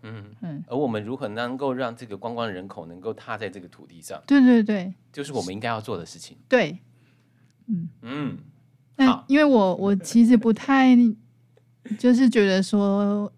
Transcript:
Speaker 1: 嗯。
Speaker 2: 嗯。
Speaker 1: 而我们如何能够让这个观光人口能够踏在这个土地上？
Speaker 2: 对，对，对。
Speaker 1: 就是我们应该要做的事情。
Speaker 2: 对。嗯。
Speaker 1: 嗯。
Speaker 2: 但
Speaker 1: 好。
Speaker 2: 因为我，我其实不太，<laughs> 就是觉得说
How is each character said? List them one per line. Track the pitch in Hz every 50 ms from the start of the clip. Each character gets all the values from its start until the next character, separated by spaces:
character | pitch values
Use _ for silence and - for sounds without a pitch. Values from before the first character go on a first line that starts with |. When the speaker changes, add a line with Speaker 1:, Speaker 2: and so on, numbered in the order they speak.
| 120
Speaker 1:
嗯。 | 110 113 110 101 104 104 _ -
Speaker 2:
嗯。 | 175 147 139 196
Speaker 1:
而 | _ 120
我 | 131 147
们 | 131 113 107 104
如 | 107 127
何 | 131 135 107
能 | 104 110 120 123 127
够 | 131 143 139 127
让 | 123 135 120 120
这 | 120 127
个 | 117 -
观 | 101 98 117 117
光 | 120 117 113
人 | 98 90 92 98
口 | - - 82
能 | 82 85 90
够 | 90 113 107
踏 | - - - 113 107
在 | 110 98
这 | 87 98
个 | 87 87
土 | _ _ 73
地 | _ _ 82 -
上？ | - - - _
Speaker 2:
对， | - 277 285 262
对， | 247 247 233 214
对。 | 214 214 202 175 190 185 _ _ _
Speaker 1:
就 | _ - 139
是 | 143 143
我 | 120
们 | 90 92 92
应 | 104
该 | 110 120
要 | 117 110
做 | 107 123 110
的 | 87 85
事 | - - 82
情。 | - - - _ _ _
Speaker 2:
对。 | 262 247 208 147 160 185 _ _ _ _ _ _ _ _ _ _ _ _ _ _ _ _ _
嗯。 | - 220 175 165 165 - _ -
Speaker 1:
嗯。 | 117 131 147 147 123 104 - - - _ _ _ _ _ _ _ _ _
Speaker 2:
但 | - 269 262
Speaker 1:
好。 | - - -
Speaker 2:
因 | _ 269 294
为 | 302
我， | 294 269 226 202 190 180
我 | - 190 196 202
其 | 190 190 - - 233 240
实 | 226 247
不 | 226 - 226 220
太， | 220 - - 277 269 262 262 254 240 240 233 208 - _ _ _ _ _
<laughs> | _ _ _ _ _ _ _ _ - 208 -
就 | - 247 247
是 | 233 269 247
觉 | 214 233 202
得 | 196 190 190 190
说 | - - 208 202 202 196 202 202 202 202 208 208 202 _